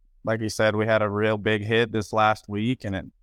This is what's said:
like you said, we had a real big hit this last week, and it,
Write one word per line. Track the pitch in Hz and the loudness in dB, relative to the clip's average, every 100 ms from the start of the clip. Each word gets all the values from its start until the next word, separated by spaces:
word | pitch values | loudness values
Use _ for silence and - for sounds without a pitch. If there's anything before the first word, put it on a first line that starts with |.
| _ _ - | _ _ -4
like | 113 | -2
you | 107 | -2
said, | - 110 104 | 2 2 2
we | 110 | 2
had | 110 | 2
a | 107 | 2
real | 101 107 107 | 0 0 0
big | 104 107 | 0 -2
hit | 104 113 117 | 0 0 0
this | 110 101 | -2 -2
last | 110 107 107 - | 2 2 2 -4
week, | 104 113 127 | -4 -4 -4
and | 104 | -6
it, | 95 - - | -8 -8 -16